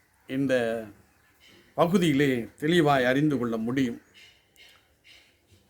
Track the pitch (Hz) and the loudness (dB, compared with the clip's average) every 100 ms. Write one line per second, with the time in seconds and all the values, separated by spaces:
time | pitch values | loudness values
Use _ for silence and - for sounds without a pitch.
0 | _ _ - 131 139 127 117 113 107 101 | _ _ -10 -4 0 0 -2 -4 -10 -18
1 | _ _ _ _ - - _ - 165 190 | _ _ _ _ -20 -20 _ -2 0 2
2 | 175 135 143 127 107 - 151 175 151 139 | 2 2 2 0 -4 -6 0 2 4 2
3 | 123 131 156 139 120 113 113 131 127 120 | 2 2 0 0 -2 -4 -4 -2 -2 -4
4 | - - - _ _ _ - - _ _ | -16 -20 -20 _ _ _ -20 -20 _ _
5 | - - _ _ _ _ _ | -20 -20 _ _ _ _ _